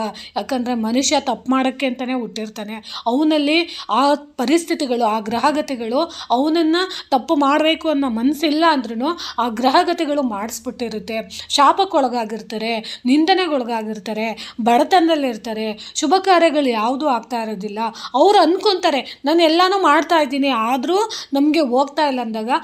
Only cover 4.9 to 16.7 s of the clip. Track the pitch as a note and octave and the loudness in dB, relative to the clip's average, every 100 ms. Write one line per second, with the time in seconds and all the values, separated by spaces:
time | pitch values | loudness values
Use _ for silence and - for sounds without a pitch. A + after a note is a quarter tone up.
4.9 | A#3+ A3 A3 G#3+ A3+ C#4+ D4 D4+ A#3+ A3+ | 0 0 -2 -4 -2 0 0 -4 -6 -4
5.9 | C4 E4+ - - B3 D#4 E4+ D#4+ F4 F#4+ | -2 -2 -6 -2 0 2 2 2 2 0
6.9 | - - C4 - D4+ C#4 D4+ D#4 D#4+ D#4+ | -6 -2 -2 0 2 2 2 2 0 0
7.9 | C#4+ C4+ A3 C4 D4+ D#4+ D4+ E4 C#4+ A3 | 0 -2 0 0 0 0 2 2 2 -2
8.9 | A3+ C#4+ F4 - - A#3+ G#3+ C4 E4 F4 | -4 -4 -4 -6 -4 -4 0 2 4 2
9.9 | E4+ D4 D4 B3+ G3+ A3+ - B3+ - A#3 | 0 -2 -2 -2 -4 -8 -10 -12 -8 -8
10.9 | G#3+ G3 A3 - - - - C#4 E4+ G4 | -8 -8 -8 -10 -14 -4 4 4 4 2
11.9 | D#4+ B3+ A#3+ A3 A3 - A3 A3 A3 A3 | 0 0 -2 -6 -8 -8 -6 -4 -6 -8
12.9 | - B3 D4+ D#4+ F#4 F4 C#4 A#3 A3+ A3 | -6 2 4 4 2 2 -2 -2 -4 -6
13.9 | G#3+ G3+ G#3+ A3+ G#3+ - - A3+ B3 D4+ | -8 -8 -6 -6 -6 -12 -2 2 2 4
14.9 | F#4 E4 D#4 C4 A3 A#3 A3 A3 G#3 - | 4 4 2 0 -4 -8 -6 -6 -8 -12
15.9 | - D4 F#4+ F#4+ F4 E4 D4 C4 | -4 2 2 4 4 4 2 0